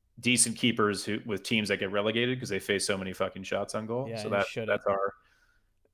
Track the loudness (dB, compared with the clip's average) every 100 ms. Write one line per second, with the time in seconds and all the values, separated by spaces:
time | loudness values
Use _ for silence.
0 | _ -2 2 4 4 2 2 4 2 2
1 | -2 -4 -4 -6 0 0 2 0 0 0
2 | 2 2 0 -2 -2 -4 0 0 2 -2
3 | -2 -4 -4 -4 -4 -4 -2 -4 -4 -4
4 | -4 -6 0 0 0 -2 -2 0 2 0
5 | 0 -4 _ _ _ _ _ _ _